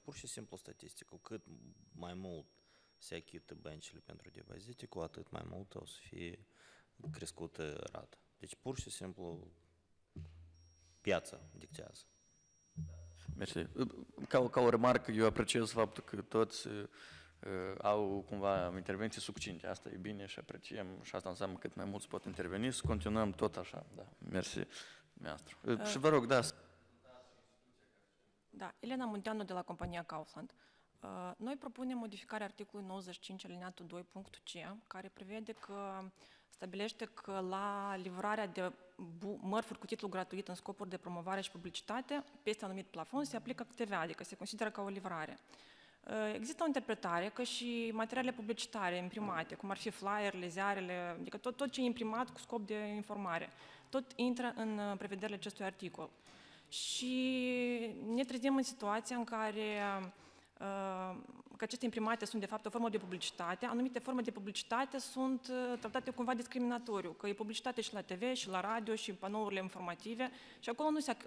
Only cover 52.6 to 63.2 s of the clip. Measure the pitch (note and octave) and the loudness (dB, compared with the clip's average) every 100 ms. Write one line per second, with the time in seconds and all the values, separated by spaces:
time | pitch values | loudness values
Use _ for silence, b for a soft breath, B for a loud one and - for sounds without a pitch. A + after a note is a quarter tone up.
52.6 | G3+ G#3+ G#3 G#3 G3+ G#3 G3 E3 - B | 0 -2 0 -2 -2 -2 0 0 0 B
53.6 | B B B C4+ C4 - B3 B3 A#3+ A#3 | B B B 0 0 2 4 4 2 2
54.6 | A3 G#3+ G#3 G3 G3+ G3 G#3 G3 G#3 - | 0 2 2 0 -2 -2 -2 -2 -4 -2
55.6 | G3 F#3 F3+ - D#3+ - B B B B | -4 -2 -6 -6 -8 -10 B B B B
56.6 | B - - - B3+ B3+ B3+ B3+ B3 B3 | B -4 0 0 2 4 4 4 4 4
57.6 | B3 A#3+ A3+ F3+ G#3+ A#3 B3 B3 C4+ C4+ | 4 2 0 -2 2 4 4 4 6 6
58.6 | B3+ - G3+ G#3+ - B3 A#3 A3+ A3 G#3 | 6 2 2 2 2 0 0 2 2 2
59.6 | G#3+ G#3 G3+ G3 F#3 B B B B - | 2 2 2 2 -2 B B B B -6
60.6 | G3 G3 F#3+ F#3 F#3 F#3 - - - - | -2 0 0 0 -2 -4 -8 -16 -16 -6
61.6 | A3 B3 A#3+ A3+ A3 A3+ G#3 A3+ G3 G#3+ | -4 0 0 2 2 2 0 -2 0 -2
62.6 | A3+ A#3 A#3 G#3 F#3 F3+ | -2 0 2 2 0 -2